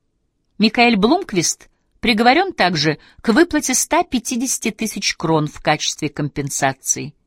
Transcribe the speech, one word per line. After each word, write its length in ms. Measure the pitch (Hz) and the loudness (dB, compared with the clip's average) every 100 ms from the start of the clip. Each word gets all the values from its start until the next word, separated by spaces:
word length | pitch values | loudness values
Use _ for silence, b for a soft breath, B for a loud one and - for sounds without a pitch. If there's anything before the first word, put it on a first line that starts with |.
| _ _ _ _ _ - | _ _ _ _ _ 0
Микаэль 380 | 220 - 240 214 | 2 4 2 4
Блумквист 760 | 220 370 359 180 - - - _ _ _ | 4 2 0 -2 -2 -4 -12 _ _ _
приговорен 520 | 220 220 240 294 392 | -2 2 4 4 2
также 460 | - 180 160 151 147 b b | 0 0 0 -2 -2 b b
к 100 | - | 2
выплате 400 | 226 349 302 - | 4 4 0 -2
ста 320 | 254 - 320 | -2 0 0
пятидесяти 640 | 349 233 - 240 262 - 226 | 0 -4 -4 -4 -4 -4 -4
тысяч 460 | - 220 202 - - | -4 -6 -4 -6 -4
крон 300 | 160 156 151 | 0 0 0
в 160 | - | -4
качестве 480 | 160 151 - - 151 | -2 -2 -2 -4 -6
компенсации. 1040 | - 147 - 139 - 139 - - - 139 - | -4 -6 -6 -6 -2 -2 -2 -6 -6 -8 -14